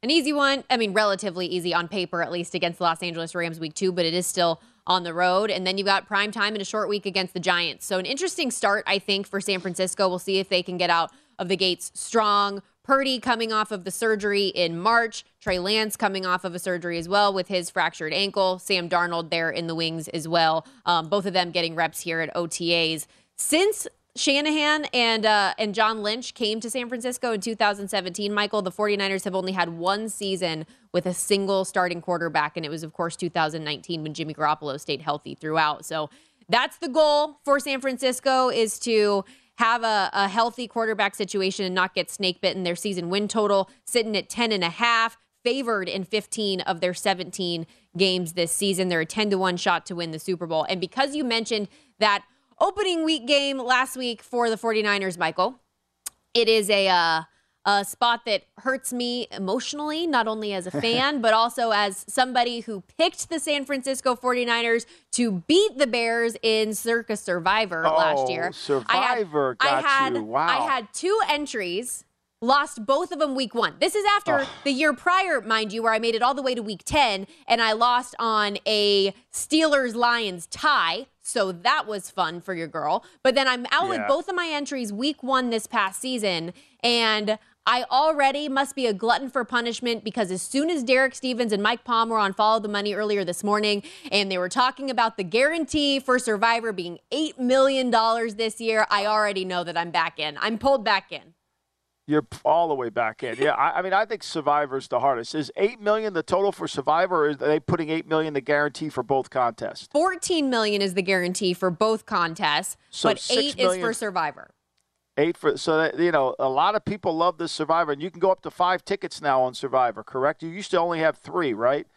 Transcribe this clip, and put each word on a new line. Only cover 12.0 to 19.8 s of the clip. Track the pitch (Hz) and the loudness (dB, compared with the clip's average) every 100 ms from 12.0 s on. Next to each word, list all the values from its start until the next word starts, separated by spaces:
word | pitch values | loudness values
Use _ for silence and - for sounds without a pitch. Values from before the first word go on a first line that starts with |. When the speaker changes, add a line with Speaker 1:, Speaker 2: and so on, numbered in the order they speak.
| - 226 214 202 202 196 - _ | -2 0 4 2 2 -2 -14 _
Speaker 1:
Purdy | - 269 269 262 | 0 0 2 -2
coming | 247 233 226 | -2 -2 0
off | 220 214 | -2 -2
of | 208 | -4
the | 180 | -8
surgery | - 226 214 208 202 196 | -4 0 0 0 0 0
in | - 175 170 | 0 -2 0
March. | 190 233 226 - - _ | 2 2 2 -6 -18 _
Trey | - 185 | -4 -2
Lance | 180 220 220 - | 0 0 0 -2
coming | 208 190 190 | -2 -2 -2
off | 180 | -2
of | 190 | -2
a | 175 | -6
surgery | 190 175 170 170 | -4 -4 -4 -6
as | 165 | 0
well | 202 202 | 2 2
with | 196 180 | 2 -2
his | 190 175 | -4 -4
fractured | - 165 - 156 | -2 -2 -2 -6
ankle. | 165 196 196 190 185 | -2 -2 0 0 0
Sam | - 190 175 | -2 -2 0
Darnold | 175 175 170 170 | 0 0 -2 -2
there | 170 165 | -2 -2
in | 147 165 | -2 -4
the | |
wings | 165 | -4